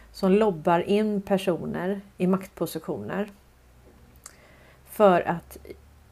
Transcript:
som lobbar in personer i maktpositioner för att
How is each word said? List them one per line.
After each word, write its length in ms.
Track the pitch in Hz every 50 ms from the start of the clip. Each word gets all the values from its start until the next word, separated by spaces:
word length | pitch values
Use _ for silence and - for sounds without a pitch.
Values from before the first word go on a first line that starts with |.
| - -
som 200 | - - - 190
lobbar 480 | 190 208 226 214 185 156 151 185 170 170
in 420 | - - 202 208 220 214 208 196
personer 800 | 202 - 202 185 190 190 170 160 160 156 143 156 170 185 202 196 - - _ -
i 100 | 185 180
maktpositioner 1040 | 196 190 190 - - - 175 156 - 160 - - 156 - - - 170 185 208 208 196 - _ _ _ _ _ _ - - - - - - - - - - - - - - - - - - - - - _ _ -
för 320 | - - 214 196 180 170
att 360 | - - 175 170 - - - - - - - - - - - - - -